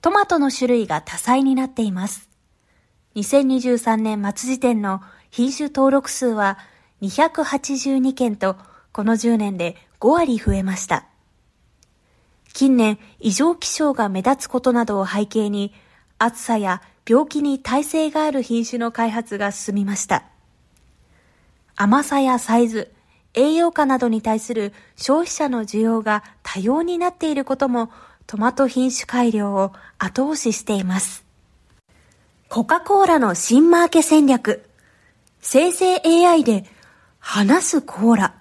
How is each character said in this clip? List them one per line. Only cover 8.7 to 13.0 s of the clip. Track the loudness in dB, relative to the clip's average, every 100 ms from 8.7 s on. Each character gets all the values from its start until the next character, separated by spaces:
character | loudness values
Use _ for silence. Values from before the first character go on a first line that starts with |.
| _ _
こ | -4
の | -2 0
十 | 2 0
年 | -2 -4
で | -6 -8 _ _
五 | 2
割 | 2 2 0
増 | -2
え | -2
ま | -2
し | -6 -4
た。 | -6 -6 _ _ _ _ _ _ _ _ _ _ _ _ _ _
近 | -2 2 4
年、 | 2 0